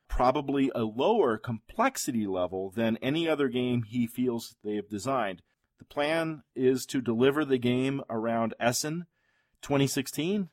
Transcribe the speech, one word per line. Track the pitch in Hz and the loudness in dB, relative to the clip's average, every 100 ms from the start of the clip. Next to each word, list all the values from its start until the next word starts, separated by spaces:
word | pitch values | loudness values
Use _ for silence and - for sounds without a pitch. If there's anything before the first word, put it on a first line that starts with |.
| _ | _
probably | - 127 143 139 139 135 | 2 2 2 0 0 2
a | - 110 | 0 -4
lower | 110 165 226 139 110 | 0 2 4 2 0
complexity | - 113 - - 262 - - 117 101 | -4 -8 -8 -2 -2 0 -4 -2 -2
level | 92 90 92 95 101 | 0 -2 -2 -6 -2
than | 113 110 | 0 0
any | 123 156 165 | -2 0 0
other | 147 135 | 0 0
game | 123 123 123 | 0 0 -2
he | 107 123 117 | -2 -2 -2
feels | - 123 117 - - | 0 0 0 -6 -10
they | 107 104 | -4 -4
have | 98 | -4
designed. | 104 127 135 101 87 _ _ _ _ | -6 -2 -2 -2 -6 _ _ _ _
The | - | -10
plan | 147 147 165 160 156 _ - | -2 0 0 -2 -6 _ 2
is | 131 131 - | 2 2 -2
to | 135 | -4
deliver | 120 113 135 143 147 | 0 4 4 4 2
the | 131 | 2
game | 120 127 131 139 - | 2 2 0 -4 -4
around | 113 113 117 113 - | -4 -2 0 -2 0
Essen | 117 123 151 165 170 _ _ _ _ _ | 0 0 -4 -6 -10 _ _ _ _ _
twenty | - 143 139 | 0 2 4
sixteen. | 143 135 - 165 208 180 | 2 -4 -4 -2 -2 -4